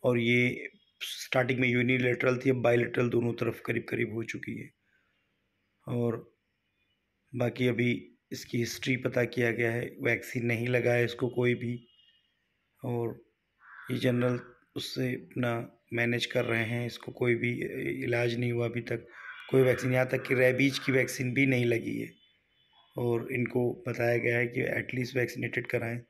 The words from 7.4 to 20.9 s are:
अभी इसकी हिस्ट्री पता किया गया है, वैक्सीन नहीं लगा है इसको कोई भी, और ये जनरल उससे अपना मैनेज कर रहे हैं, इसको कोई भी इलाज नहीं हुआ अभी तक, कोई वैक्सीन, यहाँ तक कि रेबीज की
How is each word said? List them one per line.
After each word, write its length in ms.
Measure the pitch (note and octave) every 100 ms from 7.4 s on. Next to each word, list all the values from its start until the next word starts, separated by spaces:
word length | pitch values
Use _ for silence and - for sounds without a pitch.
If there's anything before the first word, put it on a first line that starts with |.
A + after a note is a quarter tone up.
| A#2+ A2+ B2
अभी 500 | A2+ B2 A#2 - _ _
इसकी 260 | G#2 - C3
हिस्ट्री 400 | A#2 - - B2+
पता 260 | B2+ B2
किया 280 | A#2+ - A#2+
गया 200 | A2 A#2+
है, 240 | A#2 B2 -
वैक्सीन 440 | B2 A#2 - B2+ A#2
नहीं 220 | A2+ A#2+
लगा 260 | B2 A#2+
है 120 | A#2+ A#2+
इसको 240 | - B2+
कोई 240 | B2 B2
भी, 340 | A#2+ A#2 A#2+ - _ _ _ _ _ _ _ _ _
और 420 | A#2+ A#2+ A#2 - - _ _ _ - - -
ये 60 | B2
जनरल 420 | C3 B2 B2 B2 - - _ -
उससे 380 | - - C3
अपना 640 | B2 - - A#2+ A#2 A#2+ _ _
मैनेज 320 | A#2 A#2 A#2+ -
कर 200 | B2 A#2+
रहे 180 | A#2 A2
हैं, 200 | A#2+ A#2+
इसको 260 | - -
कोई 240 | A#2 B2 A#2
भी 160 | A#2+ B2 - - C3+ C3+
इलाज 320 | C3+ A#2+ A#2+ A#2
नहीं 160 | B2
हुआ 140 | A#2 A#2
अभी 160 | A#2
तक, 260 | A#2 A#2 - - - - -
कोई 120 | C3
वैक्सीन, 320 | C3 B2 C3
यहाँ 140 | B2+ B2+
तक 200 | C3 -
कि 80 | B2
रेबीज 440 | B2+ B2+ C#3 C3
की 120 | -